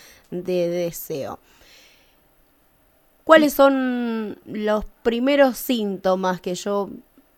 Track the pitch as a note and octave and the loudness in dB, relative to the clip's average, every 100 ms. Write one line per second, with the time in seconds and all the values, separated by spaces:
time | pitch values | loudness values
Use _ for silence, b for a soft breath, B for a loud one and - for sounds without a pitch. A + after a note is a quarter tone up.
0 | B B B F3+ F3+ F3+ E3+ F3 E3+ - | B B B -8 -2 0 0 0 -4 -6
1 | - C#3+ G#2+ - b b b b b b | -8 -8 -8 -10 b b b b b b
2 | b b _ _ _ _ _ _ _ _ | b b _ _ _ _ _ _ _ _
3 | _ _ - D#4+ D4 - C#4 C4+ B3+ B3 | _ _ 2 4 4 4 4 4 0 -2
4 | A#3 A3+ G#3+ - - G#3+ G#3 G#3+ - _ | -2 -4 -6 -10 -12 -6 -2 -2 -4 _
5 | A#3 A#3 C4 C#4+ C4+ G#3+ - A#3+ G3+ F#3 | -2 0 2 4 4 2 -2 -2 -2 -2
6 | F#3+ F#3 F#3 F3+ F#3+ F3+ G3+ G3+ F#3+ - | 0 2 0 -2 -4 -6 -4 -4 -4 -10
7 | - _ _ | -18 _ _